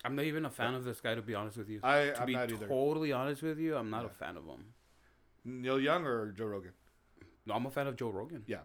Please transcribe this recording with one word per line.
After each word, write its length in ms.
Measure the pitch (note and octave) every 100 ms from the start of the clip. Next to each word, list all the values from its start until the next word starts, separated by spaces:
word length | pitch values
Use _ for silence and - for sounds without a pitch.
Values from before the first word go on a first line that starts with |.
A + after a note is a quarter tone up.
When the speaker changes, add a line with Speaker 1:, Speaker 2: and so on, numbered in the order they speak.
Speaker 1:
I'm 120 | B2 C#3
not 80 | D#3
even 180 | D#3 D3+
a 40 |
fan 240 | - A#2
Speaker 2:
Yeah. 60 | B2+
Speaker 1:
of 40 |
this 160 | B2 G#2+
guy, 160 | A#2 A#2
to 60 |
be 120 | A2
honest 220 | G#2+ G#2+ A2+
with 140 | G#2
you. 100 | G#2+
Speaker 2:
I, 260 | B2+ C#3+ D3
Speaker 1:
To 120 | B2+
Speaker 2:
I'm 40 | B2
Speaker 1:
be 60 |
Speaker 2:
not 180 | B2 A#2+
either. 160 | A2+ G#2
Speaker 1:
totally 460 | C3+ C#3+ D#3 D#3
honest 280 | B2+ C3+ C#3
with 160 | D#3+ D#3
you, 200 | D#3+ D3
I'm 120 | A2+
not 120 | A2
Speaker 2:
Yeah. 60 | A#2
Speaker 1:
a 20 |
fan 260 | - D2 F2
of 100 | D#2
him. 280 | B1+ G#2 - _ - - _ _ _ A#2+
Speaker 2:
Neil 340 | B2+ B2+ C3+
Young 260 | C#3 E3+ D#3
or 260 | A#2 G#2+
Joe 120 | G2 A2
Rogan? 260 | G2+ F2+ - _ _ _ - - - A2
Speaker 1:
No, 80 |
I'm 120 | G#2+ C3
a 60 |
fan 160 | C#3+ C#3
of 80 | B2
Joe 140 | A#2+
Rogan. 340 | G2 B2+ D#3+ G#2
Speaker 2:
Yeah, 140 | G2